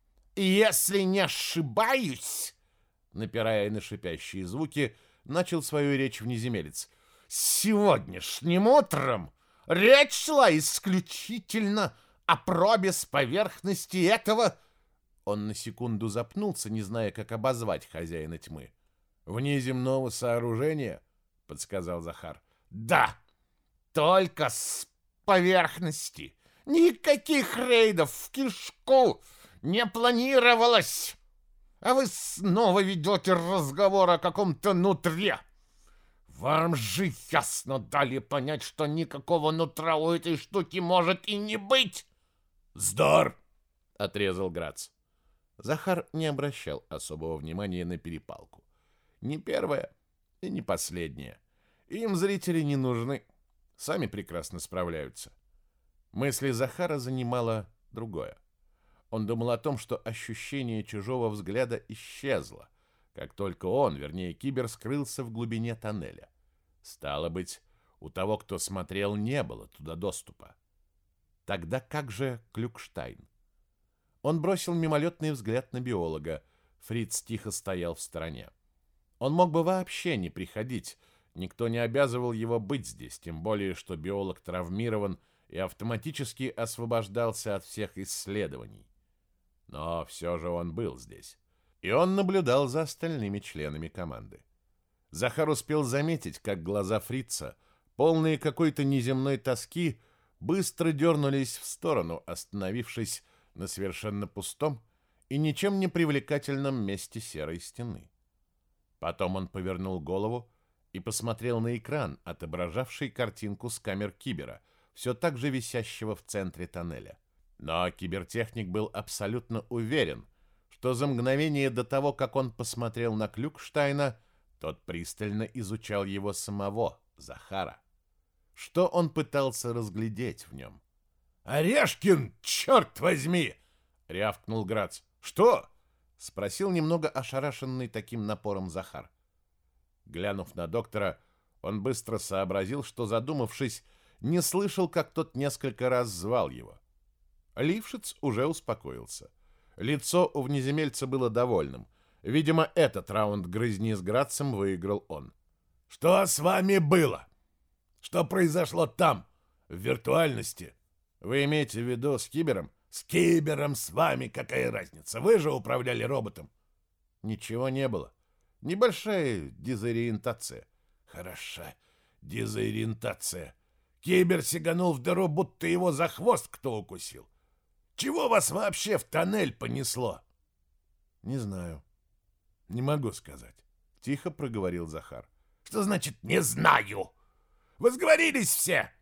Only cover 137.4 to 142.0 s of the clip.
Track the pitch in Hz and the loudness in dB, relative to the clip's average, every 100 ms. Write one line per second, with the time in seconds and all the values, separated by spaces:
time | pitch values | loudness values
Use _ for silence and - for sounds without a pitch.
137.4 | 143 - 131 127 123 113 107 117 104 104 | -4 -4 -6 -6 -6 -8 -8 -6 -4 -4
138.4 | 104 98 95 85 90 - - _ _ _ | -4 -4 -4 -8 -10 -12 -16 _ _ _
139.4 | _ _ _ _ _ _ - 85 101 98 | _ _ _ _ _ _ -14 -6 -4 -4
140.4 | 90 - 85 117 113 104 98 - _ _ | -6 -8 -4 -4 -4 -4 -4 -4 _ _
141.4 | _ _ - 104 117 120 | _ _ -6 -4 -2 -4